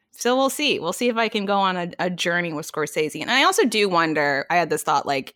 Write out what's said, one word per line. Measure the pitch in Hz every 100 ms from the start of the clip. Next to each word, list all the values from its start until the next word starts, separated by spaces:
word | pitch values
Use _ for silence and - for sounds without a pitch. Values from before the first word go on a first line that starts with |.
| _
So | - 233 254
we'll | 269
see. | - 294 156
We'll | 165
see | - 240
if | 226
I | 220
can | 214 196
go | 196
on | 190 185
a, | 175 -
a | 180
journey | 175 180 175 175
with | 151 156
Scorsese. | - 147 160 156 151
And | -
I | 247 330
also | 381
do | 285 214 202
wonder, | 170 165 156 143 139 -
I | 175
had | 160
this | 151
thought, | - 143 -
like, | 139 -